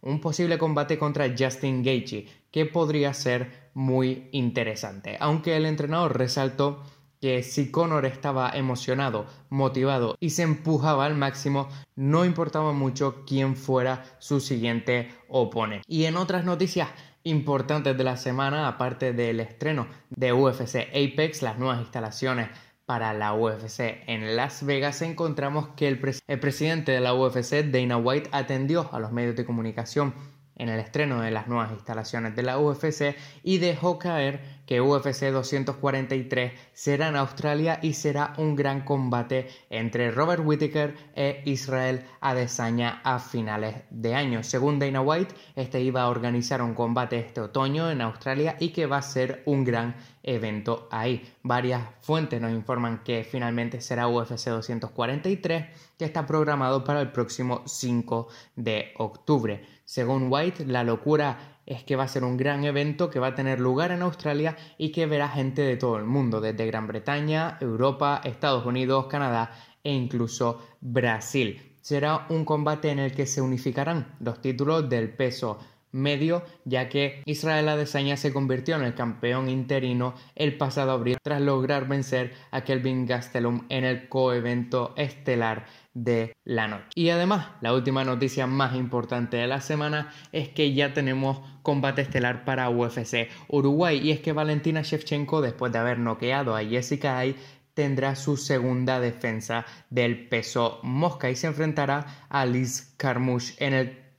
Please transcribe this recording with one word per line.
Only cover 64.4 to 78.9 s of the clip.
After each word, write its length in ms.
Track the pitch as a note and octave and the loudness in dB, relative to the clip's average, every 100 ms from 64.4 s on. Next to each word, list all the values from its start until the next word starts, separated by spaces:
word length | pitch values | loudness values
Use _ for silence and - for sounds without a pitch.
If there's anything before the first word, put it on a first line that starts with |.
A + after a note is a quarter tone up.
| D#3 D#3+ - - | 0 -4 -14 -6
y 140 | D#3 | -4
que 120 | D#3 | 0
verá 240 | D#3+ D3+ C#3+ | 0 2 0
gente 320 | C#3 C3+ C#3 | 0 -2 2
de 160 | C#3 B2 | 0 2
todo 220 | C3 A2 | 0 0
el 60 | |
mundo, 360 | G#2+ C3+ B2+ A2 | 0 2 2 2
desde 260 | A2 A2 A2+ | 0 -2 -2
Gran 200 | A2 G#2+ | -2 -4
Bretaña, 720 | A2 A2 C#3+ D3+ D#3 E3 D#3+ | -6 -2 -2 0 0 0 -2
Europa, 640 | B2+ A2+ C3 C3+ C#3+ C#3+ | -4 2 2 4 2 2
Estados 400 | C3 A2+ D3 C3 | -2 -2 2 2
Unidos, 420 | A#2 B2 B2+ C3+ C3+ | 2 0 2 2 2
Canadá 440 | C#3+ C#3 A#2 A2 - - _ | -2 0 0 -2 -6 -20 _
e 100 | - | -2
incluso 720 | C#3 B2 B2 A#2 - A#2+ A#2 - - | 0 0 0 -2 0 0 -2 -8 -14
Brasil. 920 | B2+ A#2+ A#2+ A2 - C#3 A#2 - - _ | -2 2 2 2 0 0 0 -2 -14 _
Será 420 | - D3 D3 D#3 - | -4 0 2 0 0
un 160 | E3 D3+ | -2 0
combate 440 | D3+ D3 D3+ D3+ | 0 0 0 0
en 80 | C#3 | 0
el 140 | C#3 | -2
que 140 | C#3 C3 | 0 -2
se 160 | - | 0
unificarán 720 | C3 B2+ C3 A#2+ C#3+ E3+ B2 - | 0 0 -2 -2 -2 -2 -4 -6
los 200 | A#2+ A2+ | -6 -4
títulos 480 | C3+ B2 C#3+ D#3+ C#3+ | -4 0 2 2 2
del 220 | A#2+ A2+ | 0 0
peso 480 | - C3 A#2+ A#2+ G#2 - _ _ | 0 -2 0 -4 -4 -10 _ _
medio, 500 | C3 C#3 C#3+ D#3 F3 F3 - | -2 0 2 2 0 -2 -14
ya 240 | - B2+ B2+ | -2 0 0
que 340 | C#3+ C#3 C3+ | 0 0 -2
Israel 440 | - D3 D#3 D#3 D3+ | -6 -2 0 2 2
Adesanya 480 | D3+ D3 C#3+ C#3 C#3 | 2 0 0 0 2
se 160 | D3 | 0
convirtió 420 | C#3 C3+ C3 B2+ | 0 0 0 0
en 80 | D#3+ | 0
el 120 | B2+ | 0